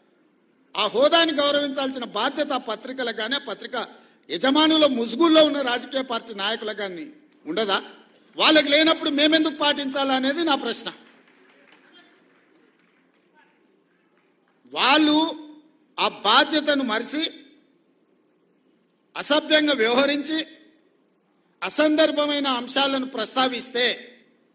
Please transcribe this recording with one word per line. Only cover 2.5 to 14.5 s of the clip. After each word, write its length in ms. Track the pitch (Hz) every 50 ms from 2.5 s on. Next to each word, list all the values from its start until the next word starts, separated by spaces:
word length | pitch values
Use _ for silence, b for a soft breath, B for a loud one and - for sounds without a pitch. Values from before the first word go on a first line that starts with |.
| 269 247
ఆ 40 | - 226
పత్రికలకు 480 | 214 214 - 254 262 262 240 233 220 226
కానీ, 140 | 214 226 277
ఆ 100 | 285 269 226
పత్రిక 240 | 196 - - - - 226 190 - b b b b b b b -
యజమానుల 560 | 151 170 262 269 285 302 311 302 320 311 302 277 254
ముసుగుల్లో 440 | 233 233 233 233 269 339 330 320 311 311
ఉన్న 120 | 294 277 285 269 240
రాజకీయ 320 | 240 240 233 - 277 262 254 -
పార్టీ 220 | 233 - - - 208 202
నాయకులకు 360 | 196 214 240 226 226 214 214
కానీ 280 | 202 202 190 180 165 147 - - _ _ _ _ _ - 147
ఉండదా? 280 | 175 214 226 196 190 226 - - - - - _ _ _ _ _ -
వాళ్ళకి 320 | 160 214 294 311 302 277 285 285
లేనప్పుడు 360 | 311 320 320 320 320 320 311 285 285
మేమెందుకు 380 | 302 302 320 320 311 320 - - 294
పాటించాలా 500 | 294 285 285 277 269 277 285 277 269 262 262
అనేది 240 | 262 269 285 339 330 311
నా 60 | 277 262 240
ప్రశ్న. 240 | 233 214 - - 180 - - - - _ _ _ _ _ _ _ _ _ _ _ _ - _ _ _ 740 719 698 _ _ _ _ _ _ _ _ _ _ _ _ _ _ _ _ _ _ _ _ _ _ _ _ _ _ 302 311 _ _ _ _ _ _ _ _ _ _ _ _ _ _ _ _ _ _ _ _ _